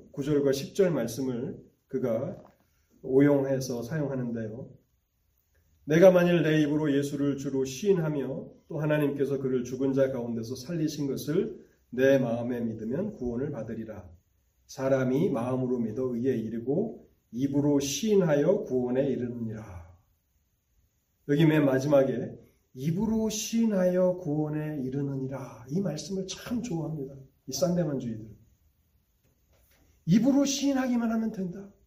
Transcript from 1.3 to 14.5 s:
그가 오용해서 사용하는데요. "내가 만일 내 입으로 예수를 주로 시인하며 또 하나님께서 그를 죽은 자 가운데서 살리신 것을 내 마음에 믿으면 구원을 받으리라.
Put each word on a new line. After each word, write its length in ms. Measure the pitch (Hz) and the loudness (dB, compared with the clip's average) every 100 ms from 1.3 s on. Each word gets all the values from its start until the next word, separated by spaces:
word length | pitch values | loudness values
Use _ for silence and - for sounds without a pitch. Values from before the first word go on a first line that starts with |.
| 120 139 - - _ _ | -4 -6 -10 -16 _ _
그가 500 | 127 120 110 170 - - _ _ _ _ _ | -4 -2 -2 -4 -10 -18 _ _ _ _ _
오용해서 800 | 131 131 143 139 135 135 127 120 | 2 6 6 6 2 -2 -2 -6
사용하는데요. 880 | 117 160 139 131 117 113 107 - - - _ _ _ _ _ _ _ _ _ _ - | -4 -4 -4 -4 -4 -6 -8 -10 -14 -18 _ _ _ _ _ _ _ _ _ _ 2
"내가 260 | 160 185 | 8 10
만일 320 | 180 175 175 | 10 6 4
내 180 | 156 156 | 4 4
입으로 340 | 143 151 151 139 | 4 2 2 0
예수를 420 | 143 139 143 139 | 0 0 0 0
주로 280 | 147 131 131 | -2 -2 -2
시인하며 840 | - 202 175 156 139 127 147 - - - | -2 2 2 2 -2 -4 -6 -10 -18 -10
또 120 | 156 | -4
하나님께서 600 | 151 151 143 139 131 135 | 0 2 2 0 -2 0
그를 240 | 127 127 | 0 -2
죽은 300 | 117 127 135 | -2 -2 0
자 180 | 131 131 | 2 2
가운데서 440 | 123 117 113 113 127 | 0 -4 -6 -6 -10
살리신 520 | - 165 151 - 139 | -8 -4 -4 -4 -4
것을 580 | 113 147 175 226 - - _ _ | -4 -2 -2 -2 -6 -20 _ _
내 300 | 120 135 135 | 2 6 6
마음에 400 | 117 117 120 120 | 4 -2 -4 -4
믿으면 540 | 113 110 110 147 208 | -4 -6 -6 -4 -6
구원을 380 | - 123 117 147 | -6 -6 -4 -6
받으리라. 560 | 120 110 113 110 101 - - _ _ _ | -6 -8 -10 -10 -12 -16 -20 _ _ _